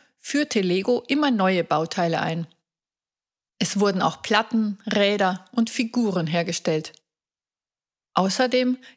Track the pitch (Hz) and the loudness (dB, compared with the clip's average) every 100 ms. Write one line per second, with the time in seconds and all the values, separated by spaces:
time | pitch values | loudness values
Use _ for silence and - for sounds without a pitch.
0 | _ _ - 285 294 220 185 180 196 240 | _ _ -4 -2 0 0 0 0 2 0
1 | - 277 294 226 190 185 165 151 165 - | 0 0 2 2 2 2 2 0 0 -2
2 | 170 160 160 165 165 _ _ _ _ _ | 0 0 -2 -4 -6 _ _ _ _ _
3 | _ _ _ _ _ - 196 202 202 185 | _ _ _ _ _ -6 -4 0 0 2
4 | 165 - - 214 226 226 214 196 - 202 | -2 -2 -2 0 0 -2 -2 -4 -4 0
5 | 202 202 190 185 - - 226 - 226 247 | 2 2 0 -2 -6 -2 -2 -2 -4 0
6 | 226 180 160 170 170 165 - 156 156 - | 0 0 0 -2 -2 -4 -2 -2 -4 -14
7 | _ _ _ _ _ _ _ _ _ _ | _ _ _ _ _ _ _ _ _ _
8 | _ - 190 190 254 247 254 254 - | _ 0 2 2 2 2 0 -2 -6